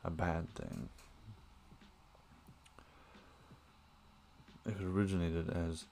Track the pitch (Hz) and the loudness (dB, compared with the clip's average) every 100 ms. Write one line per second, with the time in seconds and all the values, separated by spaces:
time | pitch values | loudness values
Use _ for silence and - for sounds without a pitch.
0 | 87 82 87 82 80 - - - - - | -2 2 2 2 -2 -6 -8 -6 -8 -10
1 | - - - - - - - - - - | -20 -18 -18 -18 -20 -20 -20 -20 -20 -20
2 | - - - - - - - - - - | -20 -20 -20 -20 -20 -20 -20 -20 -20 -20
3 | - - - - - - - - - - | -20 -20 -20 -20 -20 -20 -20 -20 -20 -20
4 | - - - - - - - 98 95 92 | -20 -20 -20 -20 -20 -10 -6 -2 2 4
5 | 101 95 85 82 82 87 85 80 - | 6 6 4 2 0 0 0 -2 -8